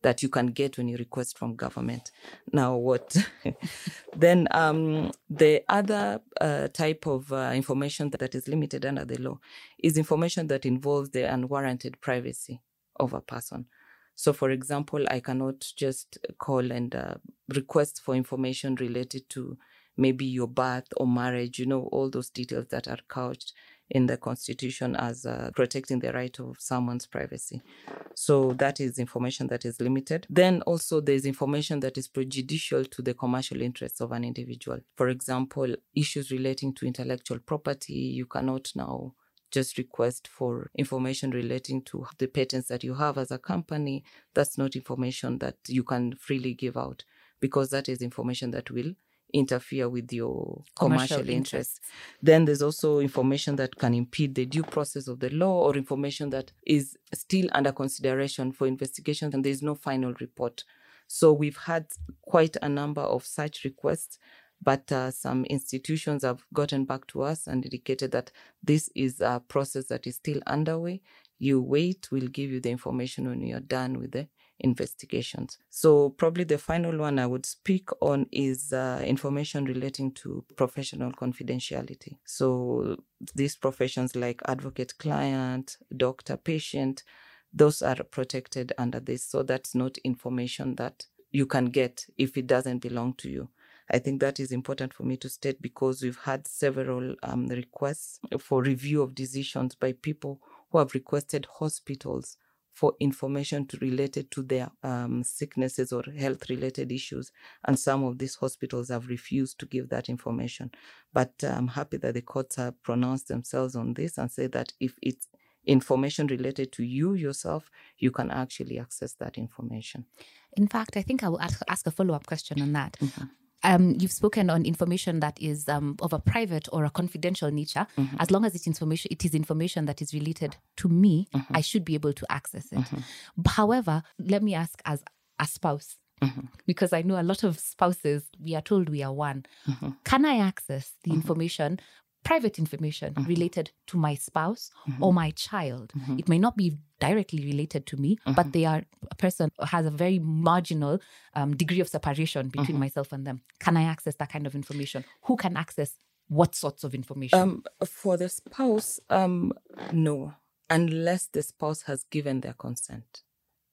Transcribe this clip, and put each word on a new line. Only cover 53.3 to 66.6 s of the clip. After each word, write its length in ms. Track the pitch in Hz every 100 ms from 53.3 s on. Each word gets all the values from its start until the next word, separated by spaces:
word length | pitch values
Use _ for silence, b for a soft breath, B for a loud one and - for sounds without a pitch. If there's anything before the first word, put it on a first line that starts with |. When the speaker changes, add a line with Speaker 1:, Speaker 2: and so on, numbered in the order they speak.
| 139 - 139
Speaker 1:
that 200 | 127 -
can 180 | 127
impede 400 | 120 120 - 147
the 100 | 131
due 180 | 127 143
process 460 | 160 - 147 - 131
of 120 | 123
the 100 | 127
law, 320 | 147 185 180 160
or 60 | 139
information 520 | 135 139 143 135 143
that 220 | 135 131 _ -
is 300 | 151 139 - -
still 340 | - - 190 185
under 200 | - 139
consideration 800 | 135 135 - 139 131 139 - 131
for 140 | 131 135
investigation 640 | 131 135 - - 147 151
and 80 | 135
there's 180 | 139 139
no 120 | 147
final 380 | 147 - 131 127 123
report. 440 | 123 - 120 - - b b b b
So 240 | - 165
we've 240 | 147 151 143
had 300 | - 165 156 - - -
quite 340 | - 175 160 -
a 60 | 151
number 320 | 143 147 147
of 240 | 139 127
such 400 | - - 151 -
requests, 540 | 135 135 147 160 - - b b b b
but, 280 | - 135 -
uh, 180 | 135 127
some 360 | - 131 127 127
institutions 800 | 143 - 131 - 156 - 147
have 200 | 131 123 -
gotten 320 | -